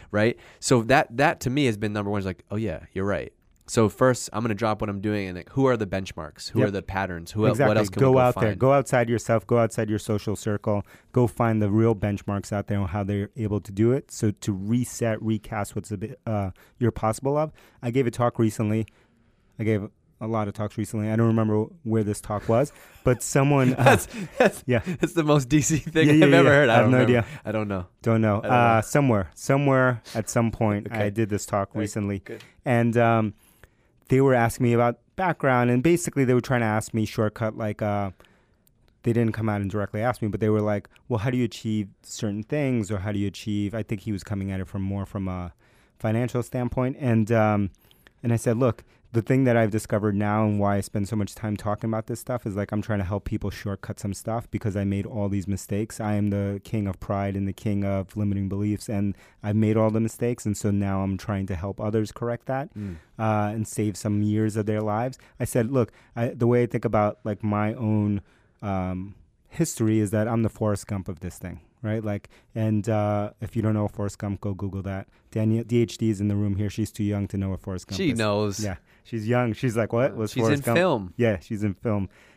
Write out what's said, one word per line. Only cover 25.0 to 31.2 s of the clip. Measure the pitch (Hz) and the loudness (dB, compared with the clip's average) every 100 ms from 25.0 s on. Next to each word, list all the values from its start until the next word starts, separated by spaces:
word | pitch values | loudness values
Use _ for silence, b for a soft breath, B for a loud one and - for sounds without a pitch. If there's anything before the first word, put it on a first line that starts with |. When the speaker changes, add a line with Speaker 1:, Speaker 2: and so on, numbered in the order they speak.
| 160 | -2
Speaker 1:
the | 170 | 0
most | 151 147 123 | 4 4 4
D | 151 | 2
C | 139 156 | 2 0
thing | - 160 151 | 0 4 6
Speaker 2:
Yeah, | |
yeah, | 151 147 | 8 8
Speaker 1:
I've | |
ever | 165 - | 8 8
Speaker 2:
yeah. | 143 | 8
Speaker 1:
heard. | 139 | 8
I | |
Speaker 2:
I | 113 | 6
have | 120 | 6
Speaker 1:
don't | |
Speaker 2:
no | 127 | 6
Speaker 1:
remember. | 123 120 - | 6 4 2
Speaker 2:
idea. | 143 | -6
Speaker 1:
I | - | -6
don't | 107 107 | -4 -2
know. | 95 90 _ | -4 -6 _
Speaker 2:
Don't | - 113 | 0 2
know. | 110 104 | 4 2
Speaker 1:
I | - | 2
don't | |
Speaker 2:
Uh, | 123 120 113 | 4 6 4
Speaker 1:
know. | |
Speaker 2:
somewhere, | 104 151 139 107 92 | 2 2 4 2 0
somewhere | - - 139 143 131 127 120 - | -6 -2 2 4 4 4 0 -6
at | 117 101 | -8 -4
some | 123 113 | 0 0
point, | - 110 101 101 | 0 0 0 -4
Speaker 1:
Okay. | 110 104 | -4 -2
Speaker 2:
I | |
did | 101 | 0